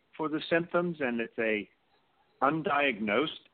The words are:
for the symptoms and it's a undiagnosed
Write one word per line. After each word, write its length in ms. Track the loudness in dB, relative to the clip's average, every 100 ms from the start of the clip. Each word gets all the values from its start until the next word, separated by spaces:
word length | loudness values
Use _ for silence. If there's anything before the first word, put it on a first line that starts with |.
| _ -6
for 140 | -4
the 120 | -4 0
symptoms 480 | 0 2 0 0 -2
and 200 | -2 -2
it's 200 | -4 -2
a 280 | 0 0 -4 _ _ _ _ _ _ 0
undiagnosed 1040 | 0 2 0 2 2 0 0 2 0 -4 -18